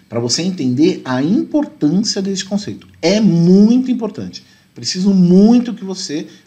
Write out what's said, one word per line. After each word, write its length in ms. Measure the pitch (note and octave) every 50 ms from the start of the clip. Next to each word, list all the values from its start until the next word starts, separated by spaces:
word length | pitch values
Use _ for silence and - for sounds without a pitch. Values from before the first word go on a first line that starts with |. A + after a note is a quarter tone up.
| _ _
pra 100 | A2+ A#2+
você 220 | A#2+ B2 A#2+ -
entender 640 | E3 F#3+ F3+ F3 C#3+ B2+ B2 B2+ D#3 F#3 - - -
a 160 | C3 B2+ B2+
importância 1000 | C#3 D#3+ G3+ D#4 E4 - - D4+ D4 - - - - D3 E3 F#3 A3 - - G#3 F#3+
desse 200 | G3 G3 F#3 -
conceito. 440 | - G#3 G3+ - - F#2+ - - - _ _
É 200 | - E3 G3 G#3+
muito 720 | A3+ F#3+ E3 E3+ E3+ F3 F#3 G3 G#3 A3 A#3+ B3+ B3+ B3+
importante. 520 | B3 G#3 A#3 G#3 G#3 - G#2 F2+ - - - _ _ _ _ _ _
Preciso 400 | - A#2+ - - F#3 F#3 G3+ G3
muito 600 | F#3+ F3+ F3 F3+ F#3+ G3+ A3 A#3+ B3 A#3+ - G#3
que 100 | - F#3+
você 400 | F#3+ F#3 F3+ - - C#3+ D#3 F3 - - - _